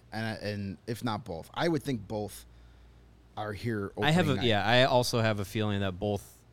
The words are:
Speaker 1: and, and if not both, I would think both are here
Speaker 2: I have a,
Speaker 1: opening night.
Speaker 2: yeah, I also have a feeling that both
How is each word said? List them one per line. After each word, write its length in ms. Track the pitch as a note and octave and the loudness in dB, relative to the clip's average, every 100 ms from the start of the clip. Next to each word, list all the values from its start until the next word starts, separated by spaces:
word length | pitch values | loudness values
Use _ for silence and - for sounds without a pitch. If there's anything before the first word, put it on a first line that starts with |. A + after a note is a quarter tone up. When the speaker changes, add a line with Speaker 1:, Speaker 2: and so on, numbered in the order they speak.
| - | -12
Speaker 1:
and, 240 | G#2+ A2 G#2+ | -8 -6 -6
and 360 | G2+ G#2 G2 F2+ - | -6 -6 -6 -8 -8
if 160 | A#2+ | -6
not 220 | A#2+ G#2 - | -4 -4 -6
both, 240 | E2 - | -10 -10
I 140 | - E3 | -4 0
would 160 | D#3 | 0
think 240 | C#3+ A#2+ F#2+ | -2 -6 -6
both 380 | G#2+ G#2 - - - - - - - - - - - | -6 -6 -10 -20 -20 -20 -20 -20 -20 -20 -20 -14 -8
are 180 | G#2+ | -8
here 380 | G2+ A#2+ A2 G2 - | -6 -4 -2 -4 0
Speaker 2:
I 100 | C3+ | 2
have 160 | E3 D#3 | 4 4
a, 40 | |
Speaker 1:
opening 40 | B2+ | 2
night. 100 | A#2+ | 4
Speaker 2:
yeah, 160 | G#2 G2 | 4 6
I 180 | B2 C3 | 6 6
also 340 | B2+ B2 A#2+ | 4 2 2
have 180 | A2 G#2 | 2 0
a 60 | G2 | -2
feeling 360 | A2 G#2+ G2+ | -2 0 0
that 180 | G2 F2+ | -2 -2
both 380 | G#2 G2+ - - - | -2 -4 -6 -20 -20